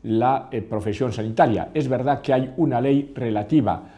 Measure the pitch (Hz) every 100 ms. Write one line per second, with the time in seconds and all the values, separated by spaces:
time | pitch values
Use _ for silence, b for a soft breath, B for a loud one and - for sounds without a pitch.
0 | 110 113 123 135 - 120 101 107 107 101
1 | 127 110 110 113 147 98 87 151 135 127
2 | 127 139 - 131 131 - 151 120 135 139
3 | 139 - 117 107 104 156 107 82 B